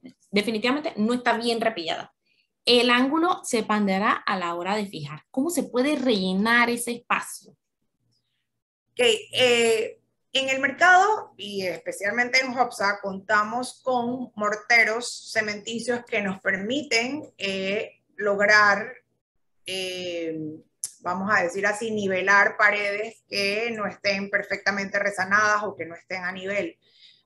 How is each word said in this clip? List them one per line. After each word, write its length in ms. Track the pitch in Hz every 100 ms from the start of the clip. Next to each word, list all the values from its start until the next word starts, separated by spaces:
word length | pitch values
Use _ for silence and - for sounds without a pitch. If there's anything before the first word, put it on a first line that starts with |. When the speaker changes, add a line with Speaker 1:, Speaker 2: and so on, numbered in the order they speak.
| - - _
Speaker 1:
definitivamente 600 | 202 208 214 247 285 - -
no 180 | 214
está 240 | 247 240 226
bien 200 | 233 226
repillada. 540 | 226 196 160 - - _ _ _ _ _ -
El 240 | 247 247
ángulo 500 | 247 269 320 349 381
se 180 | - 226
pandeará 500 | 208 214 202 190 220
a 240 | - - 190
la 180 | 175 175
hora 200 | 180 214
de 80 |
fijar. 380 | 196 156 143 151 _
¿Cómo 180 | 262 311
se 140 | 285
puede 340 | - 247 277 277
rellenar 720 | 247 202 185 190 226 240 240
ese 220 | 240 -
espacio? 640 | 220 - 196 - - - _ _ _ _ _ _ _ _ _ _ _ _ _ _
Speaker 2:
Ok, 80 | - 240 214 -
eh, 640 | 214 247 233 233 220 - - _ _ _
en 160 | 269 269
el 120 | 269
mercado, 720 | 269 - 349 370 403 427 - -
y 300 | 208 196 185
especialmente 720 | 165 180 165 202 233 247 262
en 160 | 262 247
Hopsa, 440 | 240 - 202 202
contamos 760 | 196 190 - 214 214 240 254 -
con 480 | 262 247 233 254 247 -
morteros 960 | 208 214 - 233 214 226 226 - -
cementicios 720 | 220 214 208 226 233 240 240
que 180 | - 220
nos 180 | 196 185
permiten, 840 | 190 190 202 285 - 226 247 294 - -
eh, 640 | 196 190 190 208 - _ _
lograr, 800 | - 208 202 208 214 208 202 233 247 _ _ _ _ _ _ -
eh, 720 | 190 185 180 180 170 165 160 156 160 _ _ - -
vamos 280 | 175 190 196
a 80 | 202
decir 240 | 175 190 202
así, 240 | 208 226
nivelar 640 | 214 196 185 190 202 202 -
paredes 680 | 208 208 202 202 226 - -
que 460 | 202 196 208 233
no 160 | 220 190
estén 420 | - 202 196 202
perfectamente 720 | 196 - 196 196 202 196 202
resanadas 640 | 202 202 190 208 214 208
o 100 | 214
que 120 | - 165
no 100 | 170
estén 260 | - 185
a 80 | 180
nivel. 480 | 185 185 202 170 - _ _ - _